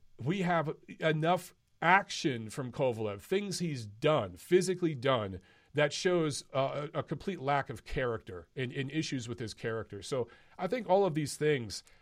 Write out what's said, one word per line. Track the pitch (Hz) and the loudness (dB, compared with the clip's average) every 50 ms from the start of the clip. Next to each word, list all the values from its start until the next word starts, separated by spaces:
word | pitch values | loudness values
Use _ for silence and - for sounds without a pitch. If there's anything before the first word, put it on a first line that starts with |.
| - - - - | -20 -20 -16 -8
we | 113 139 190 202 175 | -4 -2 0 0 2
have | 175 175 165 147 156 - - - - - - | 2 2 2 2 0 -4 -8 -10 -18 -12 -2
enough | 170 160 156 151 156 165 180 180 - - - _ _ _ _ - | 0 2 2 2 4 2 2 2 0 -6 -20 _ _ _ _ -2
action | 160 165 185 196 196 - - - - 160 127 113 110 107 | 4 6 6 6 6 2 -6 -2 -2 -2 -2 -2 -6 -8
from | - - 131 123 | -8 -8 -8 -8
Kovalev, | 113 - 143 127 113 110 110 104 101 98 | -2 0 0 0 2 0 -2 -4 -4 -6
things | - - 185 202 208 196 175 - | -4 -2 0 0 0 -2 -4 -2
he's | 175 165 143 123 113 104 | -2 -2 -4 -4 -8 -10
done, | 101 110 - 147 156 139 107 92 90 - | -10 0 2 4 4 4 2 0 -6 -12
physically | - - 170 190 175 190 185 180 180 160 156 | -2 4 4 4 6 4 -2 0 0 -2 -2
done, | 123 113 135 131 117 107 95 92 87 - _ _ _ _ _ - | 0 2 2 2 2 2 -2 -6 -8 -12 _ _ _ _ _ 0
that | 143 151 - | 2 2 2
shows, | - - - 185 180 175 160 151 139 - - - - | 0 0 0 2 2 4 2 2 -2 -4 -8 -4 -2
uh, | 135 135 135 139 139 147 147 - | 0 0 0 -2 -4 -8 -6 -4
a, | 147 | -6
a | 123 | -4
complete | - 160 - - 202 190 151 | -4 -6 -6 -4 -6 -6 -4
lack | 131 135 143 139 135 - | -2 0 0 0 0 -2
of | 120 - - | -8 -12 -10
character | - - 139 131 120 113 107 - - 92 87 82 _ - | -6 -4 -2 0 0 -2 -4 -6 -10 -12 -12 -14 _ -8
and, | 143 127 123 | -6 -6 -6
and | 147 143 131 135 | -4 -6 -6 -4
issues | 139 160 156 - 143 131 113 117 | -2 -4 -4 -2 -4 -6 -6 -6
with | 117 - | -8 -6
his | 120 104 - | -6 -8 -8
character. | - - 117 113 113 101 - 101 101 92 | -6 -6 -4 -4 -4 -6 -8 -10 -12 -8
So | - 139 127 117 - - - - - - - | -4 -2 -2 -2 -4 -6 -20 -20 -20 -10 -6
I | 180 180 | -4 -2
think | - 262 208 - | -2 -2 2 4
all | 185 196 202 | 4 4 6
of | 185 147 | 4 2
these | 156 147 131 - | 0 -2 -2 -2
things | - 151 151 147 127 113 104 - - - - - - | 0 2 2 2 2 0 -6 -10 -12 -12 -14 -20 -20